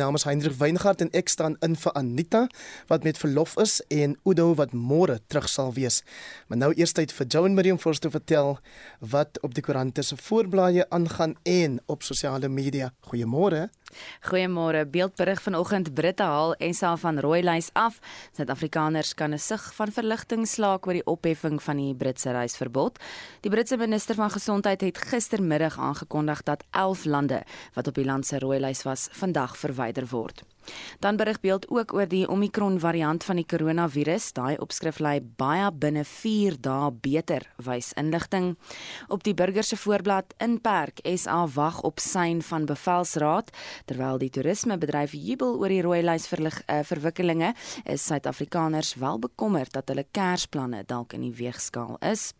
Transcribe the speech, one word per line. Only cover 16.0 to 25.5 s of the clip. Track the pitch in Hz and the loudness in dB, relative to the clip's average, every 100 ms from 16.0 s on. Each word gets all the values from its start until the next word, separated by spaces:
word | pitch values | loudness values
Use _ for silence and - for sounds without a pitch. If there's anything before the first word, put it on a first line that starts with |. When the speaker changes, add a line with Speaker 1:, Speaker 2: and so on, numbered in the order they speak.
| 165 185 180 | 0 2 2
Speaker 2:
haal | 147 165 - | 2 2 2
S | 165 170 | 0 2
A | 175 165 | 2 2
van | 170 147 | 0 0
rooi | 143 170 175 | 2 4 4
lys | 165 - - | 2 2 2
af. | 226 - - - - | 0 -2 -12 -18 -12
Suid-Afrikaners | - 139 135 156 160 156 156 147 | -6 -4 -4 -2 0 0 0 -2
kan | - 151 | -2 -4
'n | 151 | -2
sug | - 214 - | -2 -2 -6
van | - 214 | -6 -4
verligting | 240 220 - - 226 220 | -2 -2 -4 -2 -2 0
slaak | - 202 190 185 | 2 2 2 0
oor | 175 | -2
die | - | 0
opheffing | 165 165 156 160 151 | 0 0 0 -2 -2
van | - 143 | -2 -2
die | 139 | -2
Britse | 131 131 123 131 | -2 -2 -2 -2
reisverbod. | 123 120 - 123 127 214 - - - - - | -2 -2 -4 -4 0 0 -2 -12 -16 -16 -8
Die | 208 | 0
Britse | 214 240 247 | 0 2 0
minister | 226 214 - | 2 0 0
van | 208 208 | 0 0
Gesondheid | 202 - 202 202 190 | 0 0 2 2 2
het | 190 - | 0 -2
gistermiddag | - 240 - 202 170 | -2 0 0 0 2